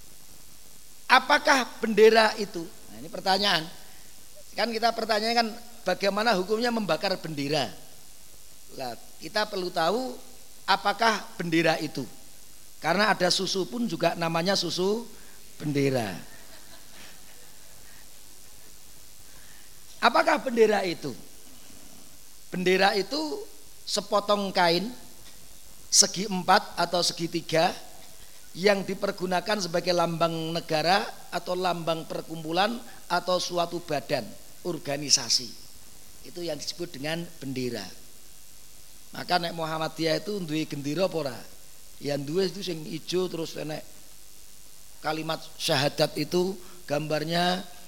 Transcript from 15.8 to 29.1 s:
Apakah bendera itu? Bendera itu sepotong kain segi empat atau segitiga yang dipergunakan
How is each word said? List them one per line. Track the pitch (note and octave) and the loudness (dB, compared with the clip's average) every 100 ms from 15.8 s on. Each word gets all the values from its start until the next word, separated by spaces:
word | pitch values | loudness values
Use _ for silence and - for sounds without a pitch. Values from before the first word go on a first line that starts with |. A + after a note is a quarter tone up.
| C#3 C3 G#2 E2+ - - - - - - - - - - - - - - - - - - - - - - - - - - - - - - - - - - - - - - | 4 4 0 -4 -10 -12 -12 -12 -12 -12 -12 -12 -12 -12 -12 -12 -12 -12 -12 -12 -12 -12 -14 -14 -14 -14 -14 -14 -14 -14 -14 -14 -14 -14 -14 -12 -12 -12 -12 -14 -12 2
Apakah | A#3 D#4 E4 D4 | 4 6 4 2
bendera | C4 A#3 G#3+ G3+ | 2 4 6 6
itu? | F#3+ D#3+ D3 G#2 - - - - - - - - - - - - - | 0 -4 -6 -8 -10 -12 -12 -12 -12 -12 -12 -12 -12 -12 -12 -12 -8
Bendera | F3+ F#3 F#3 F#3+ | 0 4 6 6
itu | G#3 F#3+ C#4+ D#4 - - - - - - | 4 0 -2 -4 -6 -8 -12 -12 -12 -4
sepotong | G#3 F#3+ G#3 G#3 G#3 G3 | -2 2 2 4 4 4
kain | F#3+ F3 F3 A3 B3 - - - - - - - - - | 6 6 6 2 -6 -12 -12 -12 -12 -12 -12 -12 -12 2
segi | - G3+ E3 G#3+ | 6 6 4 -2
empat | F#3 E3+ G3+ - - | 2 6 6 6 -2
atau | E3+ F3+ | 2 2
segitiga | E3+ - E3 E3+ - D#3+ F3+ - - - - - - - - | 2 0 -2 -2 2 4 4 2 -10 -12 -12 -12 -12 -12 -12
yang | D#3 G3 G3 | 2 4 4
dipergunakan | F#3 F#3+ A3+ | 2 0 0